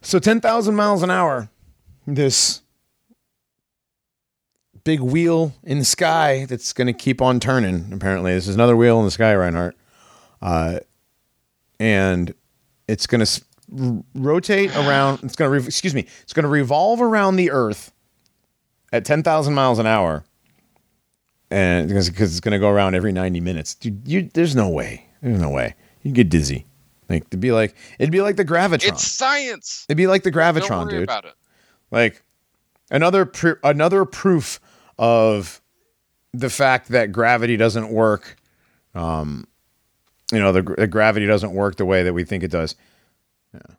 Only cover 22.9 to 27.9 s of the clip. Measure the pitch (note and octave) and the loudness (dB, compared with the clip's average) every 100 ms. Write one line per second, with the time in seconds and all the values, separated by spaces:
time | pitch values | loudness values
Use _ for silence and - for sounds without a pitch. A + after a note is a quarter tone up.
22.9 | F#2 G2+ F#2 F#2 F2 F2 E2+ D2+ - A#2+ | 0 0 -2 -2 -2 -4 -6 -8 -10 -10
23.9 | G2+ B2+ F3+ F3 D#3+ E3+ C3 G2 D2+ A1+ | -10 -4 -4 -2 -2 0 2 0 -2 -6
24.9 | A1+ _ _ C3 G#2 D#2 C#2 A#1 - _ | -12 _ _ -2 0 0 -2 -4 -8 _
25.9 | _ C#3+ B2 F#2+ D#2+ C#2 C2+ - _ _ | _ -6 -4 -2 -2 -2 -8 -12 _ _
26.9 | _ _ E2 - F#2 B2 A2+ G#2+ _ - | _ _ -8 -8 -6 -2 -2 -2 _ -20